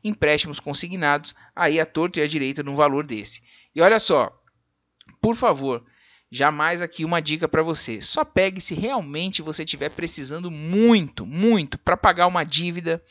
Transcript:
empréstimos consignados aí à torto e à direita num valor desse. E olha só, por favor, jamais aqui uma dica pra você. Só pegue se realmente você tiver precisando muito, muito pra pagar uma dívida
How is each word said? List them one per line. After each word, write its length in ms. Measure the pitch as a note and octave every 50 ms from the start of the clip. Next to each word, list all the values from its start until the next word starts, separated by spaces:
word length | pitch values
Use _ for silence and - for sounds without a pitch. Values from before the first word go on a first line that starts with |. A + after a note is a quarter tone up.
| -
empréstimos 580 | G#3+ G#3 - E3+ D3 D3+ D3+ - D#3+ C#3+ -
consignados 760 | - D3+ C#3+ - - F3 F#3 F#3 E3 C#3+ C#3+ D3 D3+ - - _ - _ -
aí 260 | - F3 D#3 D3+ D#3+
à 60 | D#3
torto 320 | D#3 - D#3 E3 F3 - E3
e 40 | D3+
à 40 |
direita 360 | D3 D#3 D#3 C3+ C3+ C3+ D3 C#3+
num 100 | C#3 C#3+
valor 320 | C#3+ D3+ D3 C3+ C#3+ D3+
desse. 340 | C#3+ A#2 G#2+ G2+ - - - _ _ _ _ _ _ -
E 60 | D3
olha 180 | E3 G3 A3+ A3
só, 380 | - - F3 C#3 A2+ - - _ _ _ _ _ _ _ _ _ _ _ _ _ _ - - _
por 160 | - A3 A#3
favor, 500 | A3+ C4 A3+ E3 C3+ C3+ C3+ B2 A#2 A#2 _ _ _ _ _ _ _ _ _
jamais 520 | A#2 A#2+ C#3 D3+ D3+ D3 D3+ E3 F3 F3 F3
aqui 220 | E3 - - D#3+
uma 180 | D#3+ F3 E3+ D#3
dica 260 | D3+ D#3 D#3 E3+ D#3
pra 140 | - D#3+ D#3+
você. 400 | E3 D#3+ D3+ - - A2+ G#2 -
Só 200 | - - - D#4
pegue 380 | - - F#3 F#3+ F#3+ F#3+ F#3+
se 140 | - - F3+
realmente 640 | D#3 F#3 A#3+ C4+ A#3+ E3 C#3 C#3+ D#3 F3+ F#3+ G3 -
você 240 | D#3 D#3 D3+ - D#3+
tiver 260 | D#3+ - C#3 C#3 D3
precisando 600 | - - E3+ E3 - - C#3 C3+ E3+ E3 F3+ F3
muito, 760 | D#3+ D3 D3+ D#3+ F3+ G#3 A3+ A#3 A#3 G#3 D#3+ - - - G2+
muito 540 | G2 C#3+ E3+ G3+ A#3 A3+ G3 D3 - - -
pra 180 | - - F3
pagar 300 | - - G#3 F3 F3 F3
uma 180 | F3+ F3+ F3 D3+
dívida 580 | E3 C#3 D3+ E3+ F3 E3 F3+ E3 E3 E3 E3+ - _